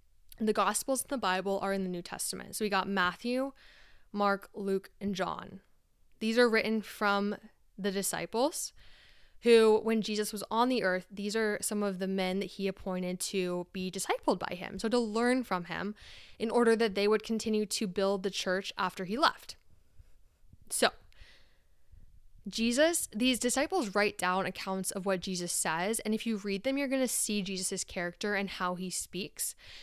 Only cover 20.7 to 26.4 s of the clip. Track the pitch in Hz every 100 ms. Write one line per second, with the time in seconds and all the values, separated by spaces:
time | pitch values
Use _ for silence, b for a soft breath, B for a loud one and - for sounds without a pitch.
20.7 | - 220 - - - b b b b b
21.7 | b b b - - - - 202 220 233
22.7 | 240 320 339 - 214 254 240 247 262 311
23.7 | 370 214 202 208 - 180 185 185 - 196
24.7 | 190 185 202 190 185 190 180 175 - 175
25.7 | 160 190 226 214 220 233 214